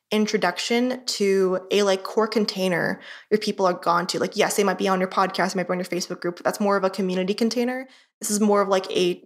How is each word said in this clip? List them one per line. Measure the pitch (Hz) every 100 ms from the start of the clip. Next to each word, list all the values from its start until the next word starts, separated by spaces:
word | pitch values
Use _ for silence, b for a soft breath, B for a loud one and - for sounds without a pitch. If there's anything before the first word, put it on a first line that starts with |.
| -
introduction | 214 214 208 175 175 - 233 247 254
to | - - 202 196 185 180 -
a, | 196
like, | 202 190
core | - - 185
container | 220 208 185 185 165 - 190 B B B
your | 208
people | 208 196 185
are |
gone | 180 - 170 180
to. | -
Like, | 185 202
yes, | 185 208
they |
might | 202 185
be | 196
on | 190
your | 185
podcast, | - 185 - 180
they | 190
might | 175
be |
on | 180
your |
Facebook | 185 175 - 180
group, | 175 175
but |
that's | - 202
more | 208 196
of |
a | 185
community | 190 185 185 185
container. | 208 226 247 240 254 262 b b -
This | 214
is | 208
more | 214 202
of, | 196
like, | 196 190
a | - 180 180